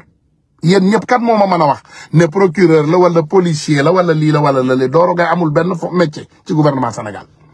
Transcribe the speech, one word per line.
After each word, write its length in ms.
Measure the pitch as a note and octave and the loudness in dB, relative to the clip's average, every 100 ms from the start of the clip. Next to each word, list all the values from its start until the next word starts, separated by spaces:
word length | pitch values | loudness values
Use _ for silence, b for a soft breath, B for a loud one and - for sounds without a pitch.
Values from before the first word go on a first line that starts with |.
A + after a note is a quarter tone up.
| - _ _ _ _ _ | -10 _ _ _ _ _
Yéen 220 | D#3+ G3 F#3+ | 0 2 2
ñëpp 180 | G#3+ - | 0 -2
kat 120 | B3 | -2
moo 180 | A#3 A3 | 0 0
ma 120 | G3 | 0
mën 120 | E3+ | 0
a 60 | D3+ | 0
wax 140 | B2+ B B B | -2 B B B
ne 140 | D3+ E3+ | 0 0
procureur 600 | F#3+ F#3+ D#3 E3+ D#3+ D3 | 2 0 2 2 4 2
la 100 | F3 | 2
wala 260 | F3+ E3+ | 2 2
policier 580 | D#3 G3 F3 D3+ - C#3+ | 0 0 0 -2 -2 0
la 80 | D3 | 2
wala 240 | F#3 F3 | 0 0
lii 160 | D#3 D#3 | 0 0
la 80 | D3 | 0
wala 220 | D3 C3+ | 0 0
lële. 260 | B2+ C3 C3 | 0 0 0
Doro 260 | D#3 F3+ F3 | 2 0 0
Gaye 100 | E3+ | -2
amul 240 | F3 E3 | -2 -2
benn 240 | D3 F3 | -2 -2
fo-, 160 | F3 E3+ | -4 -6
métier 380 | F3 E3 - - b - | -2 -2 -4 -18 b -6
ci 80 | |
gouvernement 380 | D#3+ D3+ C3+ B2 | -2 0 -2 -4
Sénégal. 340 | A2 A2 F#2+ - _ b | -8 -12 -14 -18 _ b